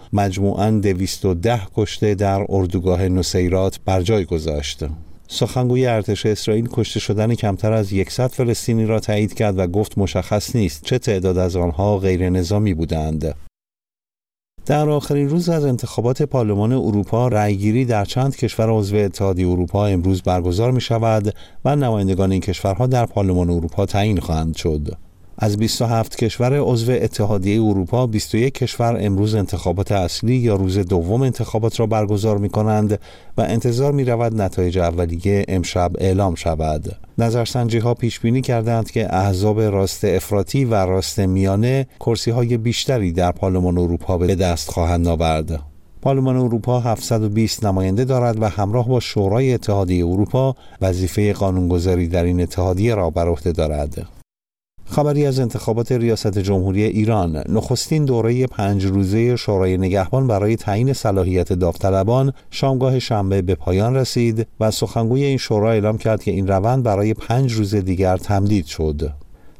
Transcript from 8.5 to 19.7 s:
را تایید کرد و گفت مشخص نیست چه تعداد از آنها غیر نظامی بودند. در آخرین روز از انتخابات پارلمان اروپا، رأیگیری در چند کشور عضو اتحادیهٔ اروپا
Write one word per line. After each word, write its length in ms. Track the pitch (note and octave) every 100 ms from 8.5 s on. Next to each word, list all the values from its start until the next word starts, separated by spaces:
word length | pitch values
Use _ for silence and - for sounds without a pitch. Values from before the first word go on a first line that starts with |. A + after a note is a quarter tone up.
| A2 - A2+ A2
را 140 | A2
تایید 340 | - G#2 G#2+
کرد 260 | - G#2+ F#2+
و 80 | F#2
گفت 300 | G2 G#2 -
مشخص 580 | F#2+ G2 - G#2+ - A#2+
نیست 280 | F2+ -
چه 140 | - B2
تعداد 400 | - F#2+ F#2 F2+
از 180 | F#2 F2
آنها 420 | F2 F#2 G2+ G2+
غیر 320 | F#2+ F2+ F2+
نظامی 440 | F#2 E2+ G2+ G#2+
بودند. 640 | D#2+ D#2+ D#2+ D#2 D#2 D#2 - - _ _ _ _ _ _ _ _ _ _ - -
در 240 | D3 D3+
آخرین 400 | D3 - C#3+ C#3+
روز 200 | E3 E3+
از 160 | E3 C#3+
انتخابات 560 | A#2+ A2+ - A#2 -
پارلمان 520 | D3 C3 A2 G2+ A2
اروپا، 540 | C3 G2+ G#2 F#2 A#2 B2
رأیگیری 580 | G#2+ G#2 G2 G#2 A#2 B2
در 200 | G#2+ G2
چند 300 | B2 C3+ -
کشور 340 | A2+ - A2
عضو 260 | A2 G2+ G#2
اتحادیهٔ 540 | G2+ - G2 F2+ F2+
اروپا 360 | F2+ E2+